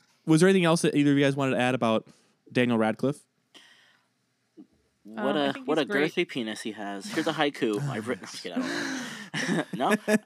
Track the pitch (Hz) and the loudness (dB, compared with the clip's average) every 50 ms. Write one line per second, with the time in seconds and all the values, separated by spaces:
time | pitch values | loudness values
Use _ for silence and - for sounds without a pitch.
0 | _ _ _ _ _ 160 156 156 175 190 196 190 170 165 160 170 - 165 - 147 | _ _ _ _ _ 4 6 6 8 6 6 6 6 4 4 4 2 2 2 4
1 | 143 147 139 139 143 135 139 143 139 131 127 123 123 127 131 123 123 113 110 107 | 4 4 4 4 4 2 2 0 0 0 0 2 2 0 0 2 2 2 2 0
2 | - - - _ _ _ _ _ _ - - 127 123 120 120 110 110 107 110 - | -2 -6 -14 _ _ _ _ _ _ -4 0 0 2 2 2 2 2 0 0 0
3 | - 131 143 - _ _ _ _ _ _ _ - - - _ _ _ _ _ _ | -2 -4 -4 -4 _ _ _ _ _ _ _ -20 -20 -20 _ _ _ _ _ _
4 | _ _ _ _ _ _ _ _ _ _ _ - 92 _ _ _ _ _ _ _ | _ _ _ _ _ _ _ _ _ _ _ -20 -20 _ _ _ _ _ _ _
5 | _ - - - - 135 147 151 143 139 139 - - - 156 160 143 110 - 139 | _ -14 -8 -4 -2 -2 0 0 0 -2 -4 -4 -4 -2 0 0 0 0 0 -2
6 | 151 160 - 180 180 - - 143 113 110 110 - - 113 104 110 104 101 101 98 | -2 0 -2 -4 -4 -4 -4 -6 -6 -6 -8 -8 -10 -10 -10 -8 -10 -10 -10 -10
7 | 98 104 113 160 156 165 151 151 151 147 135 - 135 113 104 117 143 143 123 113 | -10 -6 -6 -4 -4 -2 -2 -2 -2 -2 -2 -2 -2 0 0 -2 -2 -4 -6 -6
8 | 110 120 123 - - - - - - - 87 254 254 - - - - 269 262 254 | -6 -6 -6 -8 -8 -12 -14 -14 -12 -8 -6 -6 -6 -4 -6 -6 -6 -6 -8 -8
9 | 240 214 208 - - - - - - - 220 180 - - - - 131 175 208 208 | -10 -10 -12 -14 -14 -10 -8 -6 -4 -2 -2 -2 -2 -4 -4 -2 0 0 0 0
10 | - - 214 208 - | 2 0 0 0 0